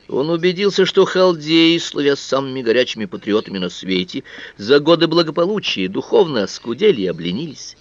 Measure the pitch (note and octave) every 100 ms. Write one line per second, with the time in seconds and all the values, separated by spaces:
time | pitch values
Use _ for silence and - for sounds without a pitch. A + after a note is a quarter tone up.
0 | - A#2+ D3+ E3+ F3 F3 G3+ F#3 F#3 -
1 | F3 F#3 F#3 E3 D3 E3 E3 E3+ - -
2 | C#3+ C#3 - C3+ C#3 C3 A#2 A2+ B2 -
3 | G2+ G2+ G#2+ G#2 G#2+ G2 F2+ - F#2 F#2
4 | F2+ C3+ - - - - G#2 D3 D3+ E3
5 | E3 E3 D3 D#3 F3 G#3 - - F#2+ G2+
6 | - A#3 F3 B2+ F#2+ - - A#2 G#3+ C#3
7 | F#2 D#2+ E2+ F#2+ E3 B2 - -